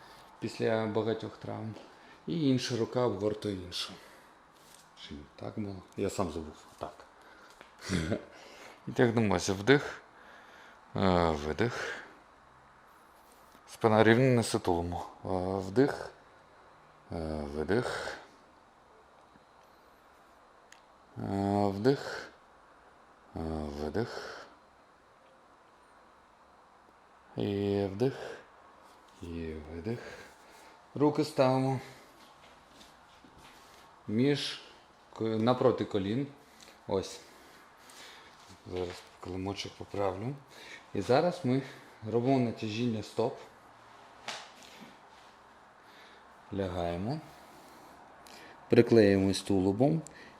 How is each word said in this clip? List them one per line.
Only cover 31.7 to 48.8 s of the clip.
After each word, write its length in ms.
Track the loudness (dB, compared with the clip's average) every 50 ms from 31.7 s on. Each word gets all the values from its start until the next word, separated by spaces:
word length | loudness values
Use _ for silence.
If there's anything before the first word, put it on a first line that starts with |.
| -2 -2 -6 -10 -16 -20 -20 -20 -20 -20 -20 -20 -20 -20 -20 -20 -20 -20 -20 -20 -20 -20 -20 -20 -20 -20 -20 -20 -20 -20 -20 -20 -20 -20 -20 -20 -20 -20 -20 -20 -20 -20 -20 -20 -20 -14 -8
між 540 | -2 0 2 4 4 2 2 -2 -6 -8 -10 -14 -18 -20 -20 -20 -20 -20 -20 -20 -16 -8
ко-, 120 | -4 -2
напроти 600 | -2 0 2 4 4 4 6 4 4 4 2 0
колін. 420 | -2 -2 -2 0 0 -2 -2 -4 -6 -10 -16 -20 -20 -20 -20 -20 -20 -20 -16 -6
Ось. 320 | -4 -2 -2 -2 -4 -8 -16 -18 -20 -20 -20 -20 -20 -20 -20 -20 -20 -20 -20 -20 -20 -20 -20 -20 -20 -20 -20 -20 -20 -20 -20 -20 -20 -20 -20 -14 -8 -6
Зараз 280 | -6 -6 -6 -8 -12 -16 -20 -20 -16 -12
килимочок 480 | -10 -8 -6 -6 -6 -6 -6 -8 -10
поправлю. 640 | -12 -14 -12 -8 -4 -2 -2 -2 -2 -4 -6 -8 -8 -10 -14 -20 -20 -20 -18 -18 -18 -18 -14 -8 -6
І 80 | -2
зараз 380 | 0 2 4 4 4 2 0 0 0
ми 180 | 0 0 0 0 -4 -10 -18 -20 -20 -18 -14 -6 -2
робимо 280 | 0 2 2 4 4 4
натяжіння 640 | 2 2 -2 -4 -6 -6 -4 -2 -2 -2 -2 -2 -6
стоп. 340 | -4 -2 -2 -2 -2 -2 -6 -14 -20 -20 -20 -20 -20 -20 -20 -20 -20 -20 -20 -20 -20 -20 -16 -12 -12 -12 -12 -14 -16 -20 -20 -20 -20 -20 -20 -20 -20 -20 -20 -20 -20 -20 -20 -20 -20 -20 -20 -20 -20 -20 -20 -20 -20 -20 -20 -20 -20 -20 -20 -20 -20 -20 -20 -20 -20 -20 -20 -14 -8 -4
Лягаємо. 640 | -4 -2 -2 -2 -2 -2 -2 -2 -4 -4 -4 -6 -6 -8 -14 -18 -20 -20 -20 -20 -20 -20 -20 -20 -20 -20 -20 -20 -20 -20 -20 -20 -20 -20 -20 -20 -20 -20 -20 -20 -20 -4 4
Приклеїмось 720 | 6 6